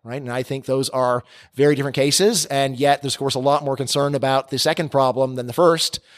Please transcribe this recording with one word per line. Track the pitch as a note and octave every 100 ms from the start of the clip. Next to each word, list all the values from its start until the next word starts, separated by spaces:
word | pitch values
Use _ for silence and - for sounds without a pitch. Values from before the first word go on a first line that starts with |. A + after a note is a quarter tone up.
right? | A2+ C3+
And | B2+
I | B2
think | B2+ C3+
those | B2+ C3 C3
are | C3 B2 B2 - - -
very | - D3 C#3
different | C#3
cases, | C#3 C#3+ - G#3 F#3 D3+
and | C#3 C3+ B2
yet | C#3+ C#3+
there's, | C#3
of | -
course, | C#3 B2+
a |
lot | C#3 C#3+
more | C#3+ C3+
concern | B2+ C#3+ C#3+
about | C#3+ C3+ C3+ -
the | C3
second | D#3 E3 D3+
problem | C#3 C3 A#2+ C3 B2+
than | B2
the |
first | C3+ F3 D#3+ - - -